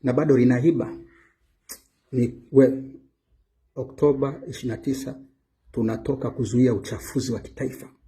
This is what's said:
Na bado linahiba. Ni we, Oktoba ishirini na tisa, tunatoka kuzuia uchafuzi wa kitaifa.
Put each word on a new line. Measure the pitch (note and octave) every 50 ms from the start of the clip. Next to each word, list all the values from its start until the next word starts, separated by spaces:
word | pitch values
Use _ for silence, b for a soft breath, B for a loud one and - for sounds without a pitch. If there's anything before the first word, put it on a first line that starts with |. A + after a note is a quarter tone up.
| -
Na | C3 B2
bado | C3+ D#3 D#3 C3+ B2
linahiba. | B2+ B2+ B2 B2 C3 E3 D#3+ - A2+ - - - - b b b b b b b _ _ _ _ _ _ - - _ _ _ _ _ _
Ni | - B2+ A#2+ A2 - - - _
we, | - C3+ C3+ B2 - - - - - - _ _ _ _ _ _ _ _ _ _ _ _ _ _ _
Oktoba | C3+ B2+ C3+ - - - D3 C#3 C3 C#3 C#3 C3 - - -
ishirini | - - - B2+
na | A2 G#2+
tisa, | - C#3 C3+ C3 - C3+ - - - _ _ _ _ _ _ _ _ _
tunatoka | - - A2+ A2 A2+ A2+ - - C#3 C3 - A#2+
kuzuia | - - B2 G2+ A2 A#2+ B2+ B2+ A2+
uchafuzi | G2 - - - - - - - C#3 B2+ C3
wa | A#2 A#2
kitaifa. | - - - - C#3+ C3 - - - - _ _ _